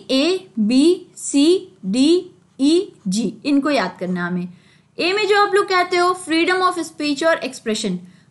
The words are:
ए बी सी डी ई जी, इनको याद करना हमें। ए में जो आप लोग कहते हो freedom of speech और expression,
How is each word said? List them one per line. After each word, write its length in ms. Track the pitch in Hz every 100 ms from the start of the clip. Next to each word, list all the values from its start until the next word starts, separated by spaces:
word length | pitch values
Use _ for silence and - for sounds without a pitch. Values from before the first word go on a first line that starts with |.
| -
ए 360 | 262 311 370 - -
बी 480 | 208 254 311 370 - -
सी 600 | - 285 294 381 - - 185
डी 440 | 226 285 349 370 _ _ -
ई 320 | 269 339 403 - 196
जी, 260 | 196 208 -
इनको 260 | 277 277 302
याद 260 | 277 180 -
करना 260 | 180 180 175
हमें। 220 | 180 180 - _ _ _ -
ए 140 | 330
में 140 | 392 403
जो 200 | 403 403
आप 80 |
लोग 140 | 370 339
कहते 280 | 370 359 359
हो 240 | 359 370 -
freedom 340 | 320 330 370
of 220 | 370 349
speech 420 | 320 - 294 285 320
और 140 | 330
expression, 520 | 262 - 233 214 208 180 - - _